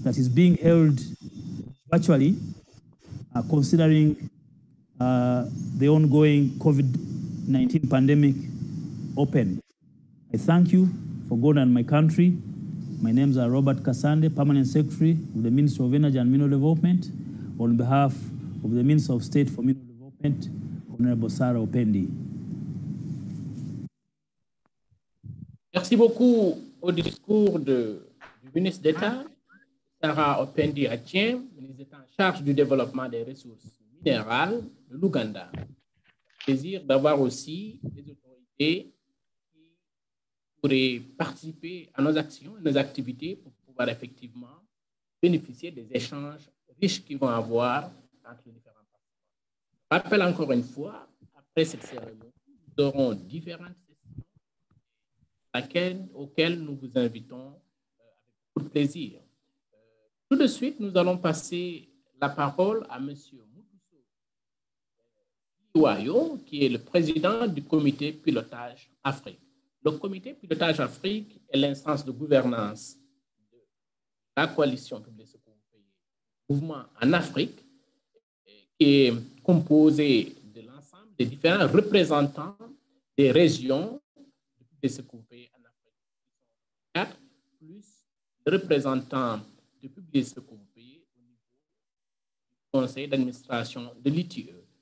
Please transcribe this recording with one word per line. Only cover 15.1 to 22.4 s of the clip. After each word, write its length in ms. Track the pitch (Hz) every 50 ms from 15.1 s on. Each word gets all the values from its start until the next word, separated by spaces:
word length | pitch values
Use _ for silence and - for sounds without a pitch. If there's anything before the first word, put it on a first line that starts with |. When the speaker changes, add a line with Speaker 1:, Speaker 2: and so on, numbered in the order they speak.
| 170 160 - - -
Speaker 1:
of 80 | 110 113
the 80 | 117
Ministry 340 | 123 139 147 147 - - 131
of 80 | 123 131
Energy 240 | 147 151 147 135 131
and 140 | 123 123
Mineral 200 | 131 139 143 139
Development, 560 | 143 139 139 156 165 160 165 175 180 180 - - - - - - - - - - - -
on 160 | 120 117 120
behalf 380 | 117 123 123 135 139 143 - - - - - - - - - - - -
of 80 | 110
the 120 | 113 120 123
Minister 300 | 139 151 151 135 - 127
of 100 | 120 110
State 260 | - - 147 143 131
for 140 | - - 117
Mineral 240 | 131 135 131 123 120
Development, 600 | 120 117 131 135 - _ - 147 139 - - - - - - - - - - - -
Honorable 360 | - 120 127 123 113 113 107
Sarah 300 | - - 127 127 123 117
Opendi. 500 | 110 98 - 123 120 107 104 98 92 - - - - - - -